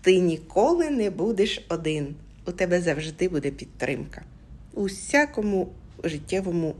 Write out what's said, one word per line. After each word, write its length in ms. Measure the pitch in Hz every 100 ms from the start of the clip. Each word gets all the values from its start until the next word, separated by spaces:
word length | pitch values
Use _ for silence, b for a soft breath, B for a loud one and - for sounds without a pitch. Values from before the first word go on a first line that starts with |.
ти 180 | - 185
ніколи 720 | 180 160 - - 240 349 320
не 200 | 277 208
будеш 560 | 156 185 208 196 - -
один. 460 | 165 160 151 143 151 - - -
У 60 |
тебе 280 | 175 185 175
завжди 480 | 175 156 156 156 180
буде 220 | 165 143
підтримка. 720 | 139 - - 120 135 147 - - - - - -
У 100 | -
всякому 840 | 196 - - 285 294 262 208 196 - - - -
життєвому 720 | 170 151 147 190 190 170 160 151